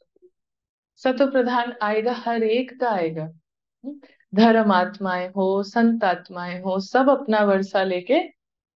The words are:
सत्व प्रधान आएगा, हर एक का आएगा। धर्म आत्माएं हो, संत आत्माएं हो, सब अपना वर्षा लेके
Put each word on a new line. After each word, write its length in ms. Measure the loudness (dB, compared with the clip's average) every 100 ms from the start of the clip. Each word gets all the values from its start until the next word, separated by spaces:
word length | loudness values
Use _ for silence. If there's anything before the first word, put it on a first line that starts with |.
| _ _ _ _ _ _ _ _ _ _
सत्व 280 | -2 0 2
प्रधान 420 | 2 0 0 -2 -4
आएगा, 320 | -2 -2 -2 -4
हर 280 | -4 -2
एक 360 | 0 0 -2 -4
का 100 | -2
आएगा। 380 | -2 -2 -6 -10 -14 _ _ _ _ -16 -16 -20 _ _
धर्म 380 | 4 4 6 4
आत्माएं 560 | 2 0 -4 -6 -4 -4
हो, 340 | -2 0 0
संत 400 | -2 0 2 2
आत्माएं 580 | 0 -2 -6 -12 -10 -8
हो, 180 | -4 -4
सब 300 | 0 2 4
अपना 340 | 2 2 2
वर्षा 400 | 4 2 0 -2
लेके 360 | 0 -2 0 0 0 _ _ _ _